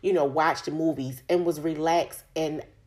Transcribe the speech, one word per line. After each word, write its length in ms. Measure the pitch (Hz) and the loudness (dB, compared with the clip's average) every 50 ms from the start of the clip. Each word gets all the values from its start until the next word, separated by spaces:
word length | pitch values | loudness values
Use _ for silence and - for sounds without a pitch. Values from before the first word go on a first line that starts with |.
you 100 | - 190 | 0 2
know, 120 | 190 170 143 | 2 2 2
watched 400 | 139 131 160 156 165 147 - - | 2 2 2 2 2 2 0 -4
the 80 | 147 | -6
movies 500 | 147 156 160 165 147 139 131 131 131 - - - | -4 0 0 0 0 0 -4 -6 -8 -10 -2 0
and 180 | 175 175 175 | 0 2 2
was 140 | 170 165 151 | 0 -2 -2
relaxed, 640 | 147 165 160 151 156 165 170 170 147 - - - - _ _ | -4 -4 -2 0 2 2 2 2 2 -2 -8 -20 -20 _ _
and 280 | 160 160 151 156 147 - - - _ _ | -4 -2 -2 -4 -6 -10 -14 -20 _ _